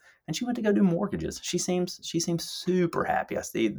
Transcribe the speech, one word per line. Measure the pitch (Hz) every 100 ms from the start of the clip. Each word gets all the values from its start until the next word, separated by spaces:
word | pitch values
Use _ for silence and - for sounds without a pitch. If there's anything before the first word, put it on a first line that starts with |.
| _ _ -
and | 160
she |
went | 240 240
to |
go | 214
do | 208
mortgages. | 190 170 196 165 160 -
She | - 175
seems, | - 180 180 -
she | - 170
seems | 175 170 -
super | - - 180 175 -
happy. | - - - 98
I |
see | - 113 110